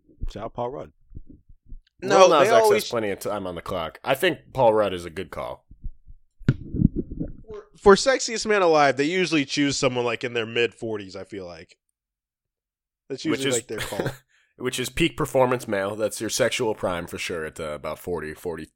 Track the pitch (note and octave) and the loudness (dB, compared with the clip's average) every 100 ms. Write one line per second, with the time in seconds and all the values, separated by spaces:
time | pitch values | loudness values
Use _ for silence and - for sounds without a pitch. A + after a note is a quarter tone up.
0 | _ - - G2 A2+ - A#2+ D3 - _ | _ -10 -8 -8 -10 -8 -8 -8 -16 _
1 | _ - - - _ - - - _ _ | _ -18 -18 -20 _ -20 -18 -18 _ _
2 | F#3+ G3 F#3 D#3+ G3+ A3+ A3 G#3 - A#2 | 2 6 8 6 6 6 6 4 0 -4
3 | G#2+ F#2 - G#2 F#2+ E2+ - F#2 D#2+ - | -4 -4 -6 -6 -6 -8 -8 -6 -6 -8
4 | - C#3 F#3 D#3 - C3 A#2+ G#2+ G2+ F2+ | -4 0 0 -2 -6 2 4 6 2 -2
5 | E2+ D#2 D#2+ D#2+ B1+ C2 _ - - - | -8 -10 -10 -8 -10 -10 _ -12 -12 -12
6 | - - _ - - - - - - - | -18 -20 _ -6 0 0 -2 4 4 4
7 | - - D#4 - - G#4+ - - G#3 G3 | -6 -6 -8 -10 -16 -18 -18 2 8 8
8 | C4+ C4 - A3+ A3 G#3 F3 D3+ C#3+ B2+ | 6 0 -2 -4 0 2 4 6 6 4
9 | D3 F#3 E3+ D#3 C3+ - C#3+ C3 C#3 B2 | 2 2 2 2 0 0 0 2 0 0
10 | A#2+ A2 B2+ A#2+ A2+ A#2 A#2 - A#2 G#2 | -2 -2 -4 -4 -4 0 -2 -2 -6 -6
11 | G2 F#2+ F#2+ G2 F2 E2+ F2+ _ _ _ | -8 -14 -12 -12 -12 -14 -20 _ _ _
12 | _ _ _ _ _ _ _ _ _ _ | _ _ _ _ _ _ _ _ _ _
13 | - C3+ D#3+ D3 C#3 B2 - G#2+ - - | -14 -8 -4 -2 0 -2 -4 -10 -8 -6
14 | D3+ - _ _ _ - B2 B2 B2 - | -6 -8 _ _ _ -10 -6 -4 -6 -2
15 | E3+ - D3 C3 B2+ B2 A2+ G2+ G2 G#2 | -2 -2 -2 2 2 2 -2 -2 -2 -2
16 | G#2 - G#2+ - A#2+ - A#2 G#2 G#2 F2 | -4 -4 -4 0 0 0 -2 -2 -4 -4
17 | F2 F#2 - F2 D#2 - D#2+ D2+ D2+ D2+ | -6 -8 -8 -6 -8 -8 -10 -8 -8 -10
18 | - E2+ D#2 D#2 F2+ D#2+ D#2+ | -6 -6 -8 -10 -10 -10 -12